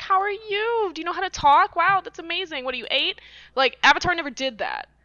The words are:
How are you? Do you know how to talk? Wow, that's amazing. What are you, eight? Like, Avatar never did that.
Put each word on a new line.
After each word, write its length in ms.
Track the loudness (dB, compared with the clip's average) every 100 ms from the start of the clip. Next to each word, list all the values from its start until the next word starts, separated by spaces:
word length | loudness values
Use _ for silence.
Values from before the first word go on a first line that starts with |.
How 180 | 0 0
are 120 | 0
you? 600 | -6 -6 -4 -2 -2 -2
Do 60 | -4
you 60 |
know 80 | -8
how 80 | -4
to 80 | -6
talk? 460 | 0 4 6 4
Wow, 260 | 2 2 2
that's 140 | -2 -14
amazing. 480 | -8 -6 -6 -8
What 80 | -6
are 40 | -8
you, 100 | -4
eight? 320 | -2 -2 -6 -14 -20 -10
Like, 220 | 0 0 4
Avatar 320 | 4 4 2
never 160 | -2 -4
did 260 | -4 -6 -4
that. 300 | -6 -6 -10 _